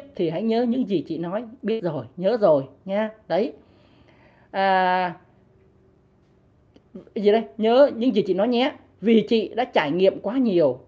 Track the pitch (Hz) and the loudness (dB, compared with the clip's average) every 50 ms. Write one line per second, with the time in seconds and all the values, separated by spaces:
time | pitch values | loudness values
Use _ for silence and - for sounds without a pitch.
0 | - - - - 180 165 160 170 214 226 220 233 247 240 226 269 247 190 202 170 | 2 -4 -8 -4 -4 -4 -2 -4 -2 -2 0 0 0 0 -2 -2 -2 -2 -4 -4
1 | 139 - 165 151 170 170 180 214 247 220 226 - - 208 226 220 175 175 151 143 | -4 -6 -8 -8 -6 -6 -6 -8 -8 -10 -14 -10 -6 -6 -6 -4 -4 -6 -6 -6
2 | 117 - - - 175 190 226 233 208 180 156 139 135 135 - _ _ 190 190 208 | -10 -12 -12 -4 -2 -2 0 2 4 4 4 2 0 -4 -12 _ _ -6 -4 -4
3 | 220 220 214 - _ - 165 175 220 339 - - _ _ _ _ _ _ _ _ | -4 -6 -8 -14 _ -4 -2 -2 -2 -4 -6 -12 _ _ _ _ _ _ _ _
4 | _ _ _ _ _ _ _ _ _ _ - 190 196 196 190 185 185 185 180 185 | _ _ _ _ _ _ _ _ _ _ -4 -2 0 2 2 2 2 2 0 0
5 | 185 180 165 - - _ _ _ _ _ _ _ _ _ _ _ _ _ _ _ | -2 -4 -6 -10 -16 _ _ _ _ _ _ _ _ _ _ _ _ _ _ _
6 | _ _ _ _ _ _ _ _ _ _ _ _ _ _ _ _ _ _ - 180 | _ _ _ _ _ _ _ _ _ _ _ _ _ _ _ _ _ _ -20 -20
7 | 175 - _ 226 196 208 208 226 220 - - - 214 220 233 254 285 262 - 226 | -20 -12 _ 0 2 4 4 4 0 -4 -6 -2 0 2 6 6 4 4 2 0
8 | 226 262 208 208 185 180 185 180 202 240 247 233 247 277 - - - _ _ _ | -2 0 2 0 0 0 0 0 0 0 0 0 0 -2 -4 -8 -16 _ _ _
9 | - 220 226 226 208 - 240 226 202 - - 220 254 254 - 226 156 - 160 175 | 0 4 4 4 4 2 0 0 0 -2 -4 -6 -6 -2 0 -2 0 0 0 2
10 | 185 190 - - - 196 220 277 254 226 190 175 160 139 123 - - | 2 2 2 0 -6 -6 -4 -2 -2 0 2 2 2 2 0 -2 -8